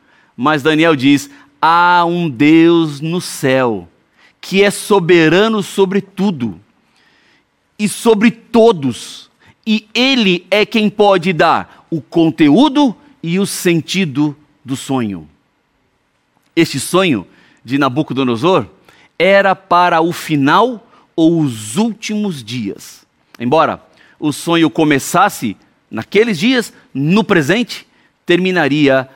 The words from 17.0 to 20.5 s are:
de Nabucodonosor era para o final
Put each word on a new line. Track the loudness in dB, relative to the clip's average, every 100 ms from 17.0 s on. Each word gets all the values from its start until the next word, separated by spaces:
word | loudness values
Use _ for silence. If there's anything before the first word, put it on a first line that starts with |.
| 0 -2 -6 _ _ _
de | -6 -2
Nabucodonosor | -2 -2 -4 -4 -2 0 0 0 -2 _ _ _ _ -2
era | 2 2 2
para | -2 _ 2 2 2
o | 0
final | -4 -4 0 2